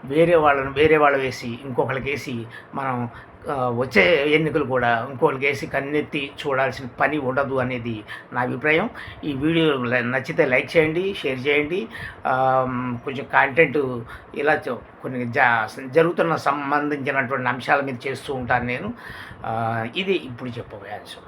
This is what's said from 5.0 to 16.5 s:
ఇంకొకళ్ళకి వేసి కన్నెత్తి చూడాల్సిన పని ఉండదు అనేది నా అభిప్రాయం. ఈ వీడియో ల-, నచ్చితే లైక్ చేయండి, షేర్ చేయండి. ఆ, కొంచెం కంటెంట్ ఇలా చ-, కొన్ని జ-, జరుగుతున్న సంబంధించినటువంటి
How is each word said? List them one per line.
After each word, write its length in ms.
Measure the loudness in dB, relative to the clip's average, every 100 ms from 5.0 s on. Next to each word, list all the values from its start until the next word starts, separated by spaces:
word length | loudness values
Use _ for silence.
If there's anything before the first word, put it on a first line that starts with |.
| -2
ఇంకొకళ్ళకి 360 | 0 0 2 -2
వేసి 220 | -2 -4
కన్నెత్తి 640 | -4 -2 -2 -2 -6 -8 -8 -2
చూడాల్సిన 400 | 0 0 -4 -12 -2
పని 180 | 0 0
ఉండదు 380 | -2 -2 0 -2
అనేది 480 | -2 -4 -6 -6 -10 -16 -8
నా 80 | -4
అభిప్రాయం. 480 | -2 0 2 2 0 -6 -16 -10
ఈ 100 | -6
వీడియో 500 | -2 2 4 4 2
ల-, 280 | 0 0 0
నచ్చితే 340 | -2 -2 2 4
లైక్ 320 | 4 4 2
చేయండి, 360 | 4 0 -2
షేర్ 340 | -4 -4 -2 2
చేయండి. 400 | 2 2 -4 -6 -10 -12 -6 -2
ఆ, 380 | 2 4 4 2 -2 -4 -6 -6
కొంచెం 200 | -8 2
కంటెంట్ 440 | 4 4 4 4 4 0 -4 -10 -16 -12 -2
ఇలా 180 | 0
చ-, 480 | 0 -2 -8 -10 -12
కొన్ని 240 | -8 -6 -2
జ-, 680 | 2 4 4 0 -8 0
జరుగుతున్న 440 | 4 4 2 0 2
సంబంధించినటువంటి 1120 | 0